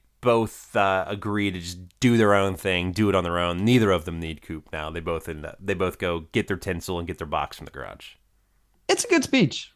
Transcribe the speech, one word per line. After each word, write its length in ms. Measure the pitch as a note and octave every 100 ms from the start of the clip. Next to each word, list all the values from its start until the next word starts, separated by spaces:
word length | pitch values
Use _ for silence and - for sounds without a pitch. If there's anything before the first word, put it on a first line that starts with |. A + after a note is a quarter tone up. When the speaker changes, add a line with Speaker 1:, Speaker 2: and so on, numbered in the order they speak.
| _ _
Speaker 1:
both, 540 | B2 A#2 A2 - -
uh, 300 | A2 G2 F#2 F#2
agree 460 | G2+ G#2+ G#2 G2+
to 80 | F2+
just 180 | F2 F2+ F2+ -
do 160 | B2 A#2
their 180 | G#2
own 220 | G2+ G2 F#2+
thing, 340 | G2 F2+ F#2
do 180 | F2+ G#2
it 60 |
on 80 | F#2+
their 160 | F2 F2
own. 260 | F2 F2
Neither 280 | A2 B2 G#2
of 120 | F2
them 140 | E2+ E2
need 240 | D#2+ D2+
Coop 260 | - D#2+ -
now. 180 | D#2+ D#2
They 80 | E2
both 300 | E2 E2 -
end 180 | D#2 D2
up, 120 | -
they 140 | G2
both 240 | F#2 F#2 -
go 280 | F2+ E2+ D#2+
get 160 | A2 G2+
their 80 | F#2
tinsel 420 | G2 F2 - F2
and 80 | E2+
get 120 | E2+
their 80 | D#2
box 300 | D#2 D2 -
from 100 | -
the 40 |
garage. 420 | - G1+ - - _ _ _ _ _ _ _ -
Speaker 2:
It's 160 | -
a 40 | -
good 140 | E4+
speech. 500 | - C4 A#3 - -